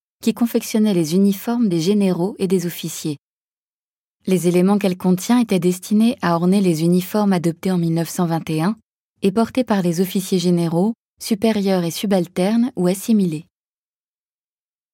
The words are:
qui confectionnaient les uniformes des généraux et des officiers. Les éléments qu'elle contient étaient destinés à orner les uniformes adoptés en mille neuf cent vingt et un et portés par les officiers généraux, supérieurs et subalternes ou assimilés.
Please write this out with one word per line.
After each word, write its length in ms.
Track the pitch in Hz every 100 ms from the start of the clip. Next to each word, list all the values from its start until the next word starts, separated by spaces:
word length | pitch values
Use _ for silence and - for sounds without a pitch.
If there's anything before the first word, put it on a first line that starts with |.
| _ _
qui 140 | 233
confectionnaient 600 | 220 240 233 - 226 214
les 200 | 175 151
uniformes 540 | 180 202 196 - 240 220
des 120 | 170
généraux 540 | 165 208 190 175 185 -
et 80 | 190
des 180 | 190 170
officiers. 520 | - 165 - 160 143 _ _ _ _ _ _ _ _ _ _ -
Les 220 | 185 175
éléments 300 | 175 185 208
qu'elle 200 | 202 180
contient 400 | 185 180 - 247
étaient 220 | 226 185
destinés 580 | 175 180 - 208 226 -
à 120 | 180
orner 260 | 170 180 202
les 220 | 185 151
uniformes 500 | 165 180 180 214 202
adoptés 380 | 180 165 160 190
en 80 | 180
mille 160 | 170
neuf 140 | 165 165
cent 180 | - 170
vingt 240 | 165 -
et 120 | 156
un 140 | 175 226 _ _ _ _
et 80 | 196
portés 320 | 196 226 262
par 180 | 247 202
les 200 | 175 165
officiers 400 | 185 190 180 185
généraux, 540 | 175 175 170 165 214 233 _ -
supérieurs 640 | - 208 226 208 196 185
et 80 | 170
subalternes 800 | - 202 196 175 - 185 233 240
ou 140 | - 180
assimilés. 580 | 190 - 214 180 156 - _ _ _ _ _ _ _ _ _ _ _ _ _ _